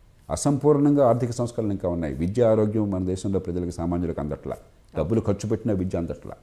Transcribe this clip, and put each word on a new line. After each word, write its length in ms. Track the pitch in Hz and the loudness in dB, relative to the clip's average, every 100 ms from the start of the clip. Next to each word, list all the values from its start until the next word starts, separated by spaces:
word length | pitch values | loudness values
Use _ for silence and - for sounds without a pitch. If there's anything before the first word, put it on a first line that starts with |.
| _ _ - | _ _ -8
అసంపూర్ణంగా 800 | - 147 139 147 143 143 143 123 | -2 0 2 4 4 4 6 4
ఆర్థిక 220 | 120 120 | 4 0
సంస్కరణలు 420 | 117 117 - 104 | -2 -4 -2 -4
ఇంకా 160 | 95 90 | -2 -2
ఉన్నాయి. 260 | 85 78 | -2 -4
విద్య, 280 | 65 85 113 | -2 -2 4
ఆరోగ్యం 480 | 113 107 107 110 104 | 4 6 4 2 0
మన 140 | 92 | 0
దేశంలో 340 | 92 92 104 95 | -2 -2 -2 -2
ప్రజలకు, 320 | 90 87 87 | -2 -4 -4
సామాన్యులకు 500 | 87 85 87 85 76 | -4 -2 0 -2 -4
అందట్లా. 360 | 73 73 67 65 - _ _ - | -4 -6 -8 -10 -12 _ _ -4
డబ్బులు 260 | 78 113 104 | 0 0 0
ఖర్చు 220 | 98 107 | -2 -2
పెట్టినా 260 | 110 113 | -4 -2
విద్య 240 | 95 92 90 | -2 -2 -2
అందట్లా. 360 | 85 73 - - | -4 -8 -10 -16